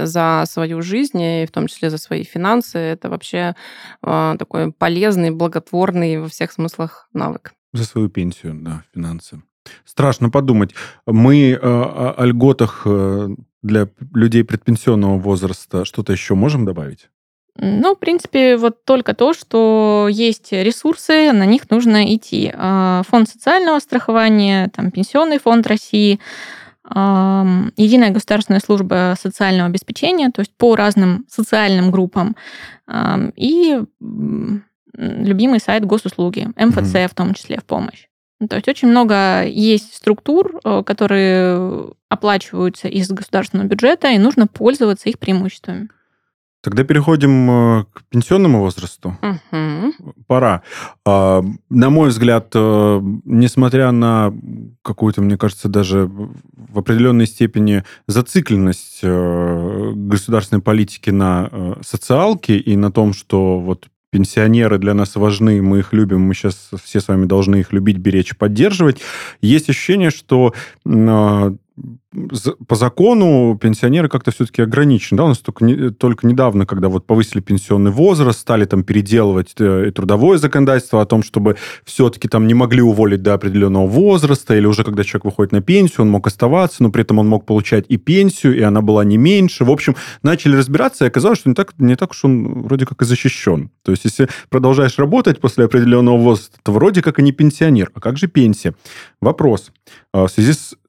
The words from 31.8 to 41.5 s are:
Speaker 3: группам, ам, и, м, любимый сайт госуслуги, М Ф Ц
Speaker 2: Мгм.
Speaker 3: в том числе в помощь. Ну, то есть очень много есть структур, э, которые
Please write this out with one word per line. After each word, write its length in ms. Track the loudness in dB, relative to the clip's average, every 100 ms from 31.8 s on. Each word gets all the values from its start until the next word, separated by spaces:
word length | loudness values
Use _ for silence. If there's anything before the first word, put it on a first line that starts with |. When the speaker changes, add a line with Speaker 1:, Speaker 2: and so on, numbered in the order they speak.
| 0
Speaker 3:
группам, 440 | 0 -2 -4 -6 -6 -16 -20 -20 -20 -12
ам, 440 | -6 -4 -2 -4 -4
и, 460 | -2 0 2 0 -6 _
м, 640 | -14 -8 -6 -6 -6 -8 -10 _ _ -10
любимый 600 | -8 -4 -2 0 2 0
сайт 260 | 0 -2 0
госуслуги, 600 | -2 -4 -4 -4 -4 -8 -2
М 140 | 0
Ф 60 | 0 0
Ц 80 | 0
Speaker 2:
Мгм. 80 | -2
Speaker 3:
в 40 |
том 200 | -2 -4 -4
числе 220 | -8 -12
в 60 | -8
помощь. 400 | -8 -8 -12 _ _ _ -12
Ну, 80 | -8
то 80 | -6
есть 120 | -4
очень 200 | 0 2
много 540 | 4 2 2 0 0 -2
есть 500 | -2 0 0 -2 -6
структур, 640 | -4 -2 -2 -2 -2 -4
э, 200 | -4 -4 -4
которые 1040 | -2 -2 0 0 0 0